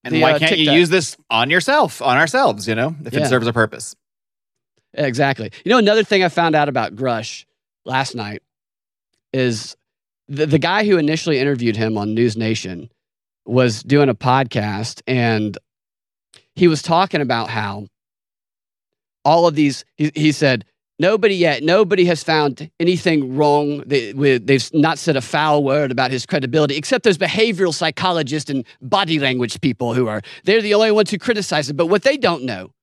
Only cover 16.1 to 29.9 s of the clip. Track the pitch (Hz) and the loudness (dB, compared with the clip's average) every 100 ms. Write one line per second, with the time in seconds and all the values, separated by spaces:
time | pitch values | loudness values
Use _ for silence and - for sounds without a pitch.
16.1 | _ _ _ _ - 175 151 - 165 190 | _ _ _ _ 2 2 2 0 0 0
17.1 | 156 131 117 110 117 104 101 101 _ _ | -2 -2 -2 -2 -6 -6 -10 -14 _ _
18.1 | _ _ _ _ _ _ _ _ _ _ | _ _ _ _ _ _ _ _ _ _
19.1 | _ 139 165 170 147 143 127 - - 151 | _ 2 4 4 2 0 -2 -14 -4 -4
20.1 | 151 151 147 143 120 - _ _ - 175 | 0 0 2 0 0 -4 _ _ -2 0
21.1 | 214 214 190 170 127 156 190 196 196 175 | 2 0 2 2 2 2 2 2 2 2
22.1 | 160 - 156 147 120 156 _ 170 180 180 | 0 0 0 0 -2 -16 _ -2 0 0
23.1 | 156 131 131 147 147 147 147 123 139 110 | 0 -2 0 2 2 0 -6 -2 -4 -2
24.1 | 131 143 127 107 135 - 156 156 151 - | 0 2 2 2 0 0 0 0 0 -2
25.1 | 135 - 151 156 147 139 147 139 123 127 | -2 -2 -2 2 0 2 0 0 -2 -2
26.1 | 131 - 156 131 151 147 143 - 254 220 | -2 -4 -4 0 0 0 -2 -2 0 2
27.1 | 170 - 202 226 180 185 - 160 - 185 | 2 -2 0 0 2 -2 0 -4 -2 -2
28.1 | 170 135 151 143 139 120 - 127 190 196 | 0 -2 -6 -4 -6 -6 -14 -2 0 2
29.1 | 156 135 127 120 - 139 117 120 | 0 0 0 -4 -2 -4 -2 -2